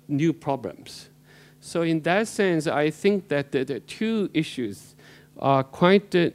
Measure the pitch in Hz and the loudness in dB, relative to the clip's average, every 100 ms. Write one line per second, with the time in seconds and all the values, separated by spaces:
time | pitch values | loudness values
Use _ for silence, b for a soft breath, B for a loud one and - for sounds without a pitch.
0 | - 143 160 160 - 135 101 - - - | -6 -2 0 -2 -4 -6 -6 -12 -16 -20
1 | - _ b b b b - 175 165 160 | -20 _ b b b b -8 -2 0 0
2 | 160 185 220 - 196 165 151 131 151 151 | 0 0 0 0 2 2 0 0 0 0
3 | 196 202 - 143 143 139 135 123 - - | 0 0 0 -2 0 -2 -2 -6 -10 -6
4 | 220 226 175 156 156 - 113 98 - - | -2 -2 -2 -2 -2 -4 -8 -8 -18 -20
5 | B B B - 135 135 131 - 175 196 | B B B -4 2 2 0 2 4 4
6 | 202 180 165 | 4 0 0